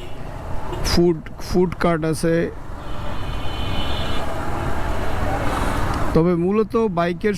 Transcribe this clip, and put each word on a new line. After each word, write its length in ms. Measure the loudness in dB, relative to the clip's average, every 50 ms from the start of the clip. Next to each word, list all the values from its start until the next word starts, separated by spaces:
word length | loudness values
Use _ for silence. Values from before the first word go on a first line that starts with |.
| -6 -8 -8 -6 -8 -8 -10 -10 -8 -2 -2 -2 -2 -2 -4 -2 -2 2
ফুড, 280 | 4 4 4 4 2 0 -4 -10 -10 -10 -6 0
ফুড 220 | 2 2 2 2 0 0
কার্ট 200 | 0 2 2 2 0 -2
আছে। 220 | -2 0 2 2 2 2 0 -2 -4 -8 -10 -10 -10 -8 -6 -6 -4 -2 -2 -2 -2 -2 -2 -4 -4 -2 -2 -2 -2 0 -2 -2 0 0 0 0 0 0 0 0 0 0 0 0 -2 -2 -2 -2 -2 -2 0 0 0 0 0 0 0 0 0 0 2 2 2 0 0 0 0 0 0 0 0 0 0 0 0 0 2 2 2 2 4
তবে 180 | 4 4 4 4 2 2
মূলত 300 | 2 2 2 0 2 0 0 0 2 0 0
বাইকের 360 | 0 0 0 0 0 0 0